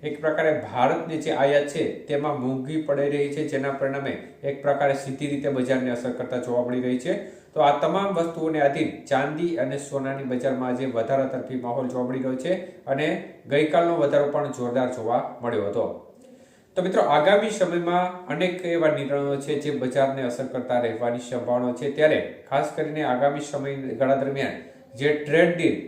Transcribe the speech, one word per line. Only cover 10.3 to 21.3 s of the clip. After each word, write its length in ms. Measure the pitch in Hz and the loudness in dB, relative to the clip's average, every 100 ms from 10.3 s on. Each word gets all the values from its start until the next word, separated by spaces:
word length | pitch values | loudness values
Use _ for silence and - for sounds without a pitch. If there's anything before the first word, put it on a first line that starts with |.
| 123 135 123 127 | -2 0 0 -2
આજે 160 | 123 131 | -2 -2
વધારા 400 | 117 113 135 127 | -2 0 2 0
તરફી 360 | 127 - 127 | -2 -6 -6
માહોલ 260 | 120 120 127 | -4 -4 -2
જોવા 160 | 127 | -2
મળી 160 | 123 135 | -2 -2
રહ્યો 160 | 127 131 | -2 -2
છે 180 | 170 185 - - - | -2 -2 -4 -14 -4
અને 200 | 135 156 175 - - - | 0 0 -2 -6 -16 -2
ગઈકાલનો 440 | 143 156 175 170 170 | 2 4 4 4 2
વધારો 320 | 143 143 143 | 4 4 2
પણ 200 | 151 - | 0 -2
જોરદાર 380 | 127 120 120 123 - | -4 -2 0 0 -2
જોવા 260 | 110 120 - - | 0 0 -2 -6
મળ્યો 280 | 117 113 101 | -4 -2 -2
હતો. 160 | 107 101 - - - - - - _ _ - | -2 -4 -4 -14 -20 -20 -20 -20 _ _ -2
તો 40 | |
મિત્રો 200 | 180 220 | 0 2
આગામી 480 | - 147 151 208 220 | 4 6 6 6 4
સમયમાં 580 | 202 180 175 175 175 180 - - | 0 0 2 2 2 0 -4 -6
અનેક 380 | 147 180 175 175 | -2 0 -2 -2
એવા 260 | 170 156 | 2 2
નિર્ણયો 460 | 147 139 143 139 139 | 2 0 -2 0 -2
છે 220 | - 147 | -2 -4
જે 120 | 147 | -2
બજારને 500 | 135 127 135 135 135 | -2 -2 2 2 2
અસર 220 | 127 123 127 | -4 -4 -6
કરતા 340 | 127 120 123 | -6 -2 0
રહેવાની 400 | 120 110 120 120 | 0 -2 -2 -2
સંભાવના 540 | - | -4